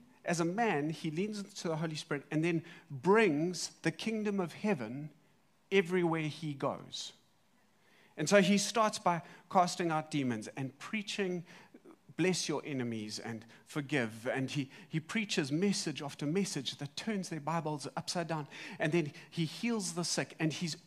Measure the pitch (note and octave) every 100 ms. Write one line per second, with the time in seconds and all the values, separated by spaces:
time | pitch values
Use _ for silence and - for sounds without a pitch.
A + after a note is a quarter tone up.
0 | - - - E3+ E3+ F#3+ A#3 D3+ D3+ D#3+
1 | E3 D3+ G#3 G#3+ G3 - F3+ D#3 E3 D#3
2 | - D3 - D3+ E3+ E3+ - - - C#3
3 | D#3 G#3+ G#3+ C#3+ E3+ E3+ - - E3 E3
4 | A3 A3 G#3 G3+ E3+ - G#3 E3+ A2 C3
5 | D3+ - _ _ _ _ - G3 E3+ F3+
6 | F3 D#3+ D#3 C#3+ D#3 C#3 C#3+ F2 F2 -
7 | - - _ _ _ _ _ _ _ -
8 | - - D3+ G3+ F3+ G3+ G3+ A#3+ G#3+ G#3
9 | F3+ E3+ - - - G3 F3 - E3+ D#3
10 | D#3 D3 C3 A2 G#2+ - C3 - - G#3+
11 | G3+ - F#3+ F3+ D#3+ - - - - -
12 | - - F3 F3 - C#3+ - C3+ A#2+ A2+
13 | G#2+ G#2+ G#2+ A2+ - - - D#3 C#3 D3
14 | A#2 A2 A#2+ A#2 C3 D3 C3 - - D#3+
15 | - A3+ G#3 - C#3+ D3+ G3+ G3 - C3+
16 | C#3+ - D3 F3 F#3+ D3+ B2+ - C#3+ -
17 | - G#3 F3 D#3+ C#3+ E3 D#3 D3+ - -
18 | - F3+ E3 D#3+ D3 - - G3 D#3+ E3+
19 | D3+ - - - D#3+ - A#3 A3+ F3+ E3
20 | E3+ - C#3+ - D#3+ C#3 F3 D3